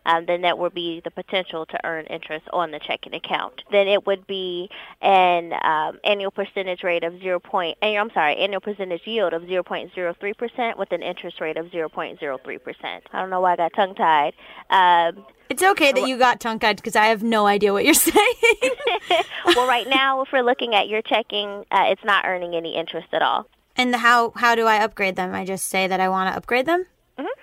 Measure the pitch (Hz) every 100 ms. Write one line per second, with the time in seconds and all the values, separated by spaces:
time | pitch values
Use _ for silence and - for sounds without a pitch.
0 | - 165 170 175 180 165 175 180 170 165
1 | 165 - - 190 180 165 160 - - 160
2 | 156 165 - 156 - 180 165 151 - 135
3 | - - - 160 - - - 202 196 202
4 | 196 196 190 196 185 175 180 - - -
5 | - 190 180 175 170 151 - 156 156 -
6 | - 202 196 - 196 202 190 180 190 170
7 | 165 180 185 175 - 196 170 - 214 208
8 | 220 185 151 - 196 190 214 202 185 170
9 | 220 226 175 165 175 185 175 180 175 -
10 | 175 175 202 220 233 - 233 196 196 175
11 | - 180 175 - 160 156 170 175 156 -
12 | 160 - 147 131 - - - 156 143 87
13 | - - 190 185 185 175 165 - 196 202
14 | 175 151 151 - - - - 190 180 175
15 | 170 196 - _ - 262 370 403 285 254
16 | 262 247 254 208 233 220 233 - 226 220
17 | 214 220 226 220 208 202 202 196 247 311
18 | - 415 427 466 466 392 508 494 571 370
19 | - 349 - - 359 240 254 240 214 269
20 | 269 262 269 269 240 262 233 208 190 214
21 | - 226 - 208 202 202 - 196 185 190
22 | 226 196 - 185 175 170 165 - 165 165
23 | - 160 135 123 - _ _ - 247 240
24 | 240 240 233 220 240 233 226 214 220 -
25 | 196 185 185 190 185 190 - 190 185 185
26 | 185 190 185 - - 240 269 349 370 _
27 | _ - 330 539